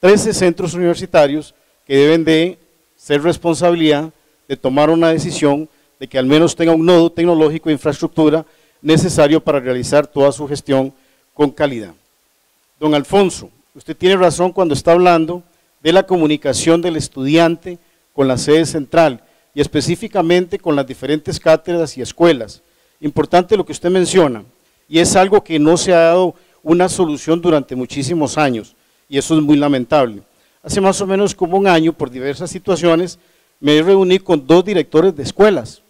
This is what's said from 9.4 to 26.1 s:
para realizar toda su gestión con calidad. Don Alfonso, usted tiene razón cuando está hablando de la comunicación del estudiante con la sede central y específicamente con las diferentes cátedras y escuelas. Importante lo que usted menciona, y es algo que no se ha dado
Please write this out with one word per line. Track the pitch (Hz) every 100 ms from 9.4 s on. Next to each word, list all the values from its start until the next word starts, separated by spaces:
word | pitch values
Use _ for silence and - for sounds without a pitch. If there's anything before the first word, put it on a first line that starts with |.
para | 151 143
realizar | 127 123 120 147 147
toda | - 139
su | 135 147
gestión | 143 - 135 135 _ _ _ _
con | _ 147
calidad. | 127 147 123 101 80 _ _ _ _ _ _ _ _
Don | 151
Alfonso, | 151 135 196 190 - 101 _ _
usted | - - 160
tiene | 180 190
razón | 180 156 180
cuando | 180 180
está | 139 -
hablando | 170 180 170 160 175 _ _ _ _
de | 147
la | 180
comunicación | 190 180 151 151 143 127 - 165
del | 175 160
estudiante | 143 - 131 160 165 170 - 175 _ _ _
con | - 135
la | 123
sede | - 156 156
central | 160 135 - 160 123 _ _ _
y | 139
específicamente | 143 151 143 175 220 208 165 175 180 196
con | - 147
las | 131
diferentes | 131 131 151 175 156
cátedras | - 160 - 170 156 -
y |
escuelas. | 117 - 170 143 110 - _ _ _ _
Importante | 151 156 143 170 180 214
lo |
que | 175
usted | 147 175
menciona, | 185 175 180 156 117 98 _ _ _ _
y | 156
es | 170 196
algo | 190 202
que | - 160
no | 151 170
se | -
ha | 175
dado | 165